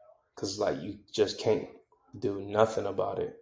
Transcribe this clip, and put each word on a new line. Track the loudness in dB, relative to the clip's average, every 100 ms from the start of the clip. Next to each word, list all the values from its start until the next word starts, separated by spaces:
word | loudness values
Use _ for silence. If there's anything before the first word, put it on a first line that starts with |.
| -20 -20 _ -8
'cause, | -6 -2
like, | -2 -2
you | -6 -12 -6
just | 2 2 2
can't | 2 2 0 -16 _ _ _ -6
do | -4 -4
nothing | 0 4 4 4 -2
about | -2 -2 -2
it, | -4 -6